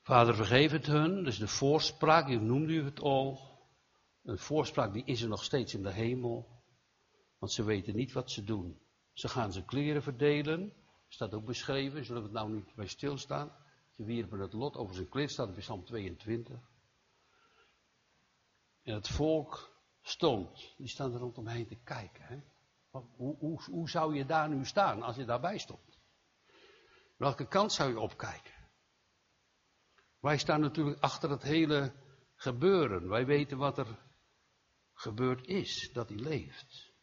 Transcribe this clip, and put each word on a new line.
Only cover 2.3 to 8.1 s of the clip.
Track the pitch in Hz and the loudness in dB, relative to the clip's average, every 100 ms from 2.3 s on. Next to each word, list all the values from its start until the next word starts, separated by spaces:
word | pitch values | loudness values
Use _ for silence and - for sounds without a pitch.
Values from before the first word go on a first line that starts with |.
| 120 | 2
noemde | 107 127 156 | 4 2 2
u | 160 | 0
het | 143 139 | 0 -2
al. | 143 135 135 131 - - _ _ _ _ _ _ | 2 2 2 -4 -12 -20 _ _ _ _ _ _
Een | - 104 | -8 -8
voorspraak | - 151 147 - 117 | 0 0 0 0 0
die | 101 | 0
is | 127 123 | -2 -2
er | 113 | -2
nog | 104 | -4
steeds | - 143 113 | 0 -2 0
in | 110 | -4
de | 98 | -4
hemel. | 92 113 127 123 117 117 - _ _ _ _ _ _ _ _ | -2 0 0 -2 -4 -8 -20 _ _ _ _ _ _ _ _
Want | - | -6
ze | - | -2
weten | 107 107 92 104 | 0 0 0 -2
niet | 127 | -2